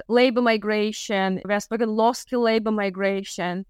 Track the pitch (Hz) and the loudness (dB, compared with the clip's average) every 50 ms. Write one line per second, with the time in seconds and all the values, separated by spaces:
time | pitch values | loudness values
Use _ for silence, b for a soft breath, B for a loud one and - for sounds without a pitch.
0 | - - 220 240 254 262 226 247 247 233 226 220 208 214 214 214 208 214 208 - | -6 0 4 4 4 4 4 2 2 2 2 2 0 0 0 0 0 0 -2 -6
1 | - - 214 190 190 190 190 180 - 190 202 208 - - 220 214 240 220 214 220 | -6 -2 -2 0 0 0 0 -2 -2 -2 -2 -2 -2 -4 -2 -2 -2 0 2 2
2 | 220 233 247 - - - 254 240 240 226 220 226 208 226 220 214 202 196 180 190 | 2 2 2 0 -6 -6 -2 0 2 2 2 2 0 0 -2 0 -2 -2 -2 -2
3 | 196 196 196 196 196 - - - 170 180 175 185 190 - | -2 0 0 -2 -6 -8 -8 -6 -4 -4 -4 -6 -8 -12